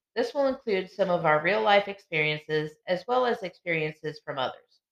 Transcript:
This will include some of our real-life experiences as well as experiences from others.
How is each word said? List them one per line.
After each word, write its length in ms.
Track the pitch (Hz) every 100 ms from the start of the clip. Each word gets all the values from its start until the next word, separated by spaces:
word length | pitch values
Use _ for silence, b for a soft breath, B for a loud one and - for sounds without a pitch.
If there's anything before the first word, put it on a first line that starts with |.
| _
This 200 | 220 247
will 140 | 294 269
include 420 | 262 - 190 185
some 180 | - 185
of 160 | 175
our 180 | 160 151
real-life 460 | 165 214 214 202 202
experiences 840 | 196 - 156 151 151 156 156 151 - -
as 180 | 175 202
well 160 | 254
as 180 | 247 220
experiences 760 | 180 - 180 165 156 156 156 151
from 160 | - 143
others. 440 | 123 - _ _ _